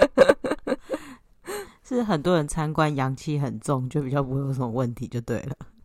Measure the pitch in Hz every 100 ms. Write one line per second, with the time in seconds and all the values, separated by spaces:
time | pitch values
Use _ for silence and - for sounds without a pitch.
0 | 285 - 277 285 - 302 - - - -
1 | 285 262 _ _ - 415 381 - - 247
2 | 220 165 175 175 147 - 151 156 151 139
3 | 131 131 160 147 135 110 - 135 127 151
4 | 131 143 131 135 139 135 123 117 123 117
5 | 123 117 120 120 135 - - -